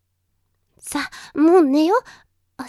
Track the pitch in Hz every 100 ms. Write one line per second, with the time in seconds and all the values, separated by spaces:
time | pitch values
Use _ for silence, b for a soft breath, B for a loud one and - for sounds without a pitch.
0 | _ _ _ _ _ _ _ _ - 285
1 | - B B - 311 370 285 285 320 466
2 | - B B _ _ -